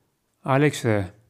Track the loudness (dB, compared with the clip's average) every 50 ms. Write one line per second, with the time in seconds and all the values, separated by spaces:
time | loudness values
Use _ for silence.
0 | _ _ _ _ _ _ _ _ -4 -2 0 2 2 2 0 0 -2 0 0 0
1 | -2 -6 -10 _ _